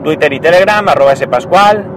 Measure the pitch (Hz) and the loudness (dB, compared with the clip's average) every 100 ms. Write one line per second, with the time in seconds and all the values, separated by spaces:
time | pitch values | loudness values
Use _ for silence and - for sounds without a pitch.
0 | 151 156 151 135 156 175 196 214 196 143 | -4 -2 -2 0 0 2 2 0 0 2
1 | 139 135 143 123 120 180 208 214 - | 2 0 -2 -4 0 2 2 0 -4